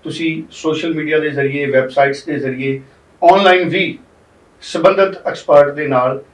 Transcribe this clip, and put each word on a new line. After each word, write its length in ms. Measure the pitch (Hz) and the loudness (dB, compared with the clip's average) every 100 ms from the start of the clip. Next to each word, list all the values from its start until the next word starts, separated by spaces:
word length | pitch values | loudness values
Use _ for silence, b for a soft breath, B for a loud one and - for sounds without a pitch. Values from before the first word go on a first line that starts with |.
ਤੁਸੀਂ 400 | 156 151 165 160 - | -10 -6 -4 -6 -10
ਸੋਸ਼ਲ 440 | - 160 156 165 | -6 -4 -4 -4
ਮੀਡੀਆ 240 | 156 151 156 | -4 -2 -2
ਦੇ 120 | 151 | -2
ਜ਼ਰੀਏ, 360 | 139 139 143 139 | -2 -4 -4 0
ਵੈੱਬਸਾਈਟਸ 580 | 131 131 139 139 139 | 0 0 0 0 -2
ਦੇ 140 | - 143 | -8 -6
ਜ਼ਰੀਏ, 420 | 135 127 135 135 b b _ _ 175 | -6 -6 -6 -6 b b _ _ 4
ਆਨਲਾਈਨ 360 | 190 190 180 165 | 6 4 2 0
ਵੀ 300 | 175 165 - _ _ _ _ _ _ | -2 -4 -8 _ _ _ _ _ _
ਸੰਬੰਧਿਤ 640 | - - 180 190 190 - - | -10 2 2 4 0 0 -8
ਐਕਸਪਰਟ 480 | - - 147 143 | -8 4 4 4
ਦੇ 140 | 143 147 | 0 -2
ਨਾਲ 340 | 127 127 135 - | 0 0 -4 -10